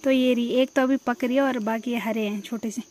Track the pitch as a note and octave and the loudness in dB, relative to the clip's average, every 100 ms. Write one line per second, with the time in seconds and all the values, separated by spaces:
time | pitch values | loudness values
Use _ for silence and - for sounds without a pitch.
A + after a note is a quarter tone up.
0 | C#4 C4 B3+ A#3+ A#3+ B3 C4 - C4 C4+ | 2 4 4 2 2 2 2 2 2 0
1 | - A#3+ B3 B3+ C4+ B3 G#3+ A3+ A#3 A#3 | 0 -2 0 2 2 0 -2 -4 -2 -4
2 | G3+ A3 G#3 G#3 - A3+ A3+ G#3 - | -2 -2 -2 -4 -8 -8 -6 -8 -10